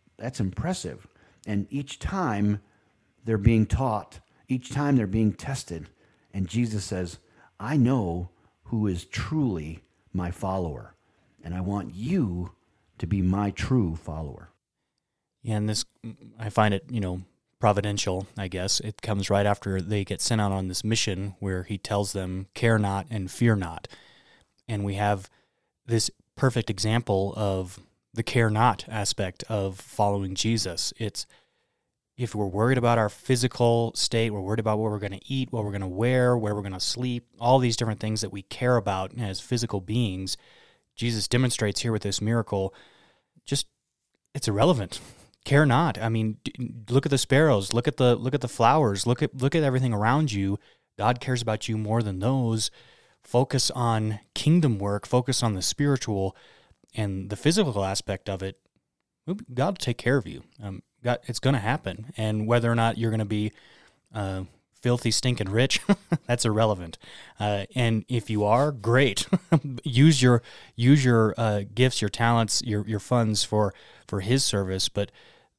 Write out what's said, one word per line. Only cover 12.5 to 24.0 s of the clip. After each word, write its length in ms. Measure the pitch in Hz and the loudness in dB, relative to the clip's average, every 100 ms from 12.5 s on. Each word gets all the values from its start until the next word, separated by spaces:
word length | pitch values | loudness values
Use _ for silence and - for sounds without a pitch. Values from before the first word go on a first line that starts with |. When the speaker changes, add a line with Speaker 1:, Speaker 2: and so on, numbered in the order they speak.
| - _ _ _ - | -12 _ _ _ -10
Speaker 1:
to 80 | 85 | -2
be 160 | 98 | 0
my 300 | 92 98 101 | 2 2 0
true 440 | - - 127 90 82 | -2 0 0 0 -4
follower." 540 | - 78 73 - - _ _ _ _ _ _ _ _ _ | -8 -8 -8 -12 -20 _ _ _ _ _ _ _ _ _
Speaker 2:
Yeah, 140 | 117 107 | -4 -2
and 120 | 107 | -2
this, 160 | 107 - _ 117 - 113 110 | -4 -6 _ -16 -16 -20 -12
I 100 | 107 | -2
find 240 | - 107 | 2 2
it, 120 | 98 - | 2 -4
you 100 | 117 | -4
know, 220 | 95 90 92 _ _ - | -4 -6 -12 _ _ 0
providential, 640 | 110 101 104 101 101 92 95 - | 2 2 0 -2 -2 -4 -6 -10
I 100 | 95 | -8
guess. 320 | 92 92 - | -4 -2 -2
It 240 | 107 - | -4 -8
comes 260 | - 101 98 | -4 -2 2
right 160 | 101 101 | 2 2
after 360 | 101 98 95 | 0 -2 -4
they 220 | 90 104 | -2 -4
get 160 | 95 101 | -2 -4
sent 220 | - 110 | -2 0
out 100 | 101 | 0
on 160 | 98 92 | -2 -4
this 160 | 90 | -4
mission 520 | 107 113 - 92 98 - | -2 0 0 -2 -6 -6
where 220 | 98 92 | -4 -4
he 160 | 90 98 | -4 -8
tells 360 | - 101 98 | -2 -2 0
them, 340 | 98 92 92 95 - | -4 -6 -8 -8 0
"Care 240 | 117 110 | 2 4
not 260 | 101 98 90 | 2 -2 -4
and 180 | 110 92 | -6 -6
fear 260 | - 117 104 | 2 2 2
not." 320 | 85 82 - - | -2 -10 -16 -20